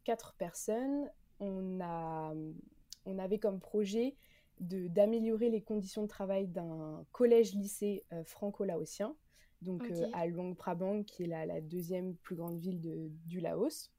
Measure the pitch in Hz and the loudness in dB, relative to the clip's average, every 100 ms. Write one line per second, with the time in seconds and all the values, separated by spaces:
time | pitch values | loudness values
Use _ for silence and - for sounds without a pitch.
0 | - 226 - - 196 - - 220 269 285 | 0 0 -2 -8 -6 -4 0 0 2 0
1 | 285 - - - 202 190 190 185 175 165 | -2 -8 -20 -6 -4 -2 -2 -2 -2 -2
2 | 160 160 156 156 156 - - - - - | -2 -2 -4 -4 -6 -10 -16 -20 -20 -14
3 | - 190 185 208 214 190 - 214 196 220 | -6 -4 0 2 2 0 0 0 2 2
4 | 254 - - - _ - 175 190 175 170 | 0 -2 -16 -20 _ -10 -6 -4 0 6
5 | 208 233 226 220 240 220 - 214 196 - | 6 6 2 4 4 2 0 -2 -2 -4
6 | 214 - 196 196 196 175 170 160 156 156 | -4 -2 0 0 0 -4 -6 -6 -6 -8
7 | - - 240 233 214 196 196 - 208 196 | -12 4 10 10 8 4 -2 -2 -2 -2
8 | - 170 160 - 202 202 196 165 160 - | -4 -10 -10 -6 -6 -2 -2 0 -4 -4
9 | 214 311 _ _ - _ 175 180 240 170 | -6 -6 _ _ -20 _ -6 -4 -2 0
10 | 165 180 170 170 180 175 - 175 190 208 | 0 0 -2 -2 -4 -4 -4 -2 0 0
11 | 208 - 175 160 160 165 156 180 170 185 | -4 -4 -4 -2 -2 -4 -4 -6 -4 -2
12 | 185 175 - 170 170 170 180 180 165 160 | -4 -6 -8 -6 -4 -4 -4 -4 -4 -6
13 | 160 156 165 180 165 165 262 - - | -8 -10 -8 -4 -2 0 0 -2 -12